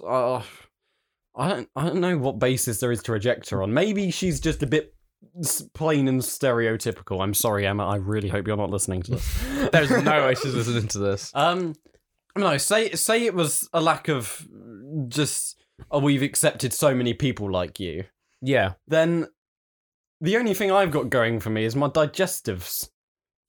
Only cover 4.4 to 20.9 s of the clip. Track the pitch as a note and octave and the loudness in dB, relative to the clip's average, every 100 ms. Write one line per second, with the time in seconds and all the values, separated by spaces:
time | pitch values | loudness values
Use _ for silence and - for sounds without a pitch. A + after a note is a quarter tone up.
4.4 | E3 D3+ C3+ D3+ D3+ _ _ _ _ F3 | -2 -2 0 0 -2 _ _ _ _ -8
5.4 | D#3+ - - - D#3+ D3+ C3+ C3 A#2+ - | -6 -6 -8 -4 0 2 2 2 -2 -2
6.4 | C3+ A#2 A2+ A2 A#2 - - F#2 F#2+ G#2 | 0 2 2 0 -4 -6 -6 -2 0 0
7.4 | A#2 G#2 G2 G2+ F#2+ G2+ F#2+ G#2+ G2 F#2+ | 2 2 2 0 0 -2 0 -2 -2 -2
8.4 | F#2+ G#2 G2 G2 - F#2 F2 B2 - - | -2 -2 -2 -2 -2 -4 -2 -4 -2 -2
9.4 | B3+ C#4 C#4 E3 C#3+ - C#3+ D3+ C3+ B2+ | -2 -2 2 4 4 2 4 2 2 2
10.4 | C#3 B2 A#2 A#2 G#2 G2+ G2+ G2 - - | 0 -2 0 0 -2 -2 0 -2 -4 0
11.4 | D#3 F3+ F3 D3+ _ _ _ _ _ - | 0 2 -4 -8 _ _ _ _ _ -2
12.4 | G3 C#3+ - G#3+ A3+ D#3 - E3 A#2+ F3 | 0 2 2 2 2 -2 0 2 2 2
13.4 | D#3 - - E3+ D#3+ D3+ - C#3+ A2 - | 0 0 -2 0 2 0 0 -2 -4 -12
14.4 | - G#2 G2+ G#2+ C3 D#3 B2+ C3 D3 - | -16 -20 -18 -18 -10 -6 -4 -2 0 -2
15.4 | - - _ _ - D3 C#3+ C#3+ C#3 - | -6 -10 _ _ -4 2 4 4 2 2
16.4 | D#3 - B2+ - D3+ B2+ B2 A2+ C#3+ A#2 | 0 0 -4 2 2 4 0 0 0 -2
17.4 | G2+ F#2 F2 - F#2 D#2 F#2+ _ _ _ | -2 -2 -2 -6 -8 -8 -10 _ _ _
18.4 | C3 C3 F#2+ F2+ _ D#3 E3 E3+ D#3+ _ | 0 2 2 -2 _ 2 2 2 -2 _
19.4 | _ _ _ _ _ _ _ _ D#3+ G#3+ | _ _ _ _ _ _ _ _ 0 2
20.4 | A#3+ F#3+ G3+ F#3+ F#3+ | 2 0 4 4 4